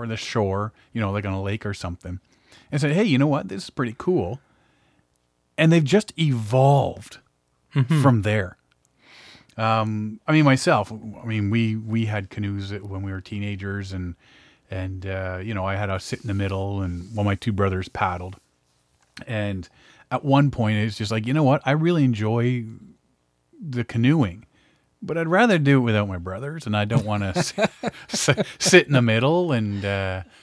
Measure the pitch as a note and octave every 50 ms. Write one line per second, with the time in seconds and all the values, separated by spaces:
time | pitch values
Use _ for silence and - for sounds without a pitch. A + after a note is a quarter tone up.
0 | A#2+ A2+ A2+ G#2+ - - - B2 G#2 G2 F#2+ G2 G#2 A2 - _ _ _ - A2+
1 | A2 G2 G2 G#2 G2+ G2+ F#2+ F#2+ G2 G2 G#2 G#2+ - G#2+ G2 - - F2 F2 -
2 | - F2+ F#2 F#2 _ _ _ _ _ _ - - _ - - C#3+ C#3 D3 D3 F#3
3 | A3 G#3+ C#3+ B2+ C#3+ D3+ C#3+ C#3+ - F#3+ G2 G2 - - - - C3 A#2+ A2+ -
4 | - - F#3 D#3 G2 F2 A#2 C3+ _ _ _ _ _ _ _ _ _ _ _ _
5 | _ _ _ _ _ _ _ _ _ _ _ - D#3 E3 E3 E3+ D#3 B2+ E3 G#3
6 | G#3 - - - D#3+ D3+ C3 A#2 A2 G#2 A#2 C3 C3 C#3 C#3+ C#3 - - - -
7 | - - - - _ _ _ _ _ _ _ _ _ _ - C#3+ B2+ A#2 D#3+ D3+
8 | C3+ C#3 B2 A2 F#2 G#2+ G#2+ G#2+ F#2+ F2 - _ _ _ _ _ _ _ _ _
9 | _ _ - - - - - - _ _ _ - A2 A2 A2+ A2+ A2 G#2+ G#2+ G#2+
10 | G#2+ G#2+ A2 - _ - D#3 D#3 D3+ C#3 C3 C3 - F3 D#3 A2+ G2+ - A2 G#2+
11 | A2+ A2+ G2+ - - A#2 A2 G#2+ G2+ G2+ G#2+ A#2 A#2 A2+ A2 A2 A2 A2 A2 A2+
12 | A2+ G#2+ G#2+ G#2 G2 G2 - - G#2 G2+ G2+ G2 G2 G2 G2+ G2+ F#2+ G2+ G2 F#2+
13 | G2 G2 F#2+ F#2 F#2 - G#2+ G#2 G2+ G#2 G#2 F#2+ G2 G2+ G2 G2+ G2 F2+ F#2+ F#2
14 | F2+ F2+ E2 - _ _ _ _ _ _ _ _ _ - F#2+ F#2 F#2 F#2 F#2+ F#2
15 | F2+ F#2+ F#2+ F#2+ F#2+ F#2 F#2 F#2 F#2+ A2 A2 G2 F#2 G2 G2 G2 G#2 G2 F#2+ F#2
16 | - - - - - A#2 G2+ G2 G2 G2 G2 F#2+ G2 G2 G2+ G2 F#2+ F2+ F2+ F2
17 | F2 G2 A2+ G#2 G2+ G#2 G2+ G2 - A#2 G#2+ G2 G2 G2 F#2+ F#2 F#2 - - -
18 | G#2+ F#2+ F2+ F2 F2+ F#2 F#2+ - _ _ _ _ _ _ _ _ _ _ _ _
19 | _ _ - - - - A#2 G#2+ G#2 G2+ G2 F#2 F2 - _ _ _ - - _
20 | _ - - - - C#3+ C3+ C#3 D3 C#3 A#2 - A#2 G#2+ G#2+ G#2 G#2+ A2+ G#2+ -
21 | A2+ G2+ A2 A2 A2 A#2+ C3+ D#3 D#3 B2+ C#3 D3 - C3 C#3+ D3+ D#3+ E3+ F3 E3
22 | C#3+ B2+ A#2 G#2 G#2+ G#2+ A2+ A#2 A#2 B2 B2+ B2 A2+ A2 A2+ - - - - _
23 | _ _ _ _ _ _ _ _ _ _ _ D#4+ A#3 D#3 B2 A#2+ A2+ - - A#2
24 | A#2 B2+ D3+ E3 C3 F#2 E2+ G#2 - - _ _ _ _ _ _ _ _ _ _
25 | - - D#3 E3 E3 D#3+ E3+ F#3+ A#3 A#3+ G3+ E3 C#3+ C#3 C#3 C3+ B2 A#2 A2 G#2
26 | G#2 G2+ F#2+ F2+ E2+ F#2 F#2 G2+ C3 C#3+ D#3 E3 - A2 G#2 G#2 G#2 G2+ A#2 -
27 | G#2 G#2+ G#2 G#2 G2 F#2+ F#2 F3 E3+ - - - G#3+ - - - - A#3 - -
28 | - - - - - - C#3 - F#3+ - - - - F3 F3+ F3+ D3 - C#3+ C3
29 | B2 A#2 A2 A2+ B2 C#3 E3 F3+ F3+ F3 C#3 A#2 A2 G#2 G2+ G2+ G2 G2 G2+ G2
30 | G2 F#2+ F#2 F#2 F2+ - - -